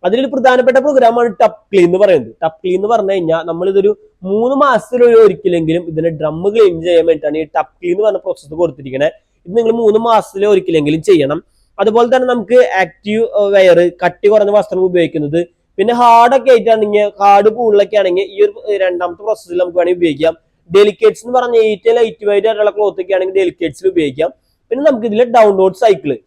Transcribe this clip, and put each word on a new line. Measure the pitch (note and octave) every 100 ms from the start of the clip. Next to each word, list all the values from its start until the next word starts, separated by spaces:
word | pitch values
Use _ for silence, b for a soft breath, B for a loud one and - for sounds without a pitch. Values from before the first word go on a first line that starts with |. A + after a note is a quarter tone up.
അതിലൊരു | F3+ A#3 C4+
പ്രധാനപ്പെട്ട | C4+ B3 B3+ B3 B3+
പ്രോഗ്രാമാണ് | C4+ C4+ A#3+ A#3 A#3+ F#3+
ടപ്പ് | A3 - _
ക്ലീൻ | G3 E3+
എന്ന് | F3+
പറയുന്നത്. | G3+ E3+ A2+ -
ടപ്പ് | E3 -
ക്ലീൻ | F#3 F#3
എന്ന് | G#3
പറഞ്ഞു | A#3 G3
കഴിഞ്ഞാൽ | G3 E3 E3
നമ്മളിതൊരു | E3 E3 F#3 G3 G3 G#3 _ _
മൂന്ന് | F#3 G#3 A#3+ C4+
മാസത്തിൽ | C#4+ A#3 - B3
ഒരു | A#3+ A3+
ഒരിക്കലെങ്കിലും | G#3+ F#3 F#3+ F3 D#3+ E3 E3+
ഇതിന്റെ | D#3 E3
ഡ്രം | D#3 D3+ D#3 F#3+
ക്ലീൻ | A3 G3+ E3
ചെയ്യാൻ | E3 E3+ E3
വേണ്ടിയിട്ടാണ് | D#3+ D3 D3+
ഈ |
ടപ്പ് | D#3 D#3+ D#3 _
ക്ലീൻ | F3
എന്ന് | F#3
പറഞ്ഞ | G#3+ F#3+
പ്രോസസ്സ് | F#3+ - C#3
കൊടുത്തിരിക്കുന്നത്. | D#3 E3+ C#3 C3+ C3 D3+ - _ _ F3
ഇത് | G#3+
നിങ്ങൾ | A3+
മൂന്ന് | A#3 A3 G#3+
മാസത്തിൽ | A#3 A3 - G3 G3+
ഒരിക്കലെങ്കിലും | G3 F3+ D#3+ D3 D#3+
ചെയ്യണം. | D#3 F3 C#3 D#3 _ _ _ -
അതുപോലെ | G3 A3 A#3+ B3+
തന്നെ | B3+
നമുക്ക് | B3 F#3+ B3 B3 F#3+
ആക്റ്റീവ്, | F#3 _ G#3 A3 A3+ G3+
ആ, |
വെയർ, | G3+ G3+ F#3+ E3+ F3 F3 F3+
കട്ടി | F3 G#3
കുറഞ്ഞ | G#3+ G3+
വസ്ത്രം | G#3 G3+ F#3
ഉപയോഗിക്കുന്നത്, | F#3 F3 D#3+ E3 D3 E3 F3 _ _ -
പിന്നെ | G#3
ഹാർഡൊക്കെ | A#3+ A#3+ A#3 A#3+ C4 A#3+
ആയിട്ടാണെങ്കിൽ, | A#3+ G#3 A3+ G#3 G#3 G#3 G3
ഹാർഡ് | G3+ G3+ G#3
പൂളിലൊക്കെ | G#3+ A#3 G3+ F#3+ G#3
ആണെങ്കിൽ | F#3+ F3+
ഈ | G3 G3
ഒരു | G#3 G#3+ G#3+ G3+
രണ്ടാമത്തെ | F#3 F3 F3 E3+
പ്രോസസ്സിൽ | G#3 G#3 F3+ F3
നമുക്ക് | F3+ F3
വേണമെങ്കിൽ | F3 F3+
ഉപയോഗിക്കാം. | E3+ C#3 D#3+ E3 _ _ _ F#3
ഡെലിക്കേറ്റ്സ് | G#3 - A3 - A3+
എന്ന് | B3
പറഞ്ഞ | B3 A#3
ഏറ്റവും | A3 G#3 A3+ A#3
ലൈറ്റ് | A3+ A3+ G3+
വെയിറ്റ് | G3+ G#3+
ആയിട്ടുള്ള | G#3 G#3
ക്ലോത്ത് | G#3 G#3 F#3+
ഒക്കെ | F3+
ആണെങ്കിൽ | F#3+ F#3 F#3+
ഡെലിക്കേറ്റ്സിൽ | F#3 D#3 E3 C3+ F#3+
ഉപയോഗിക്കാം. | F3+ D3 C3 E3 - _ _ _
പിന്നെ | B3 D4+
നമുക്ക് | B3+ A3+
ഇതിൽ | G#3
ഡൗൺലോഡ് | B3 A#3+ G#3+ G3 F#3+ F#3
സൈക്കിൾ | A#3 F3+ D3 A#2+